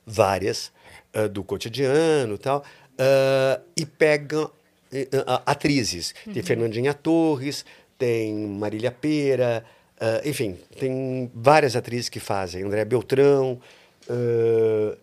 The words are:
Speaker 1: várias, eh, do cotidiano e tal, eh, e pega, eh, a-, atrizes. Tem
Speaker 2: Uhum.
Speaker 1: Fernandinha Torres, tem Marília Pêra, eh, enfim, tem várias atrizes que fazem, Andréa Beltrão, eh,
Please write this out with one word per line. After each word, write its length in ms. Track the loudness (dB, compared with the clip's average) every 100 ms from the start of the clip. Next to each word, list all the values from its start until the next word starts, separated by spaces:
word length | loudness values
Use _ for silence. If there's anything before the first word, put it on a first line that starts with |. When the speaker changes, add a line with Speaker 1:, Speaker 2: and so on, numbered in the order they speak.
| -6
Speaker 1:
várias, 680 | 2 2 2 -4 -6 -10 -18 -20 -20 _
eh, 160 | -4 -4
do 160 | -4
cotidiano 920 | -8 -8 -6 -4 0 2 2 0 -2 -4
e 20 |
tal, 260 | -4 -4 -6 -18 -18 -2
eh, 640 | 2 4 4 2 2 0 -4 -10
e 80 | -10
pega, 640 | 0 2 2 0 -4 -4 -8 _ _ _
eh, 160 | -8 -4 -2 0
a-, 160 | -2 0
atrizes. 600 | 0 2 2 0 -4 -10 -12
Tem 100 | -10 -8
Speaker 2:
Uhum. 60 |
Speaker 1:
Fernandinha 520 | -2 -2 -2 -2 -2
Torres, 680 | -2 0 2 2 0 -4 -8 -12 -20 _ -4
tem 360 | -2 0 -2 -4 -6
Marília 440 | -4 -4 -4 -4
Pêra, 720 | -4 -2 0 0 2 0 -2 -6 -18 _ _
eh, 220 | -2 -2 -2
enfim, 320 | -4 -4 -6 -14 -8
tem 520 | -4 -4 -4 -4 -6
várias 420 | 0 6 6 6 0
atrizes 320 | -2 -6 -6
que 120 | -8
fazem, 440 | -4 -4 -4 -6
Andréa 200 | -4 -2
Beltrão, 760 | 0 0 2 4 6 6 2 -4 -12 -20 _ _ -8
eh, 880 | -4 0 2 2 4 2 2 0 -4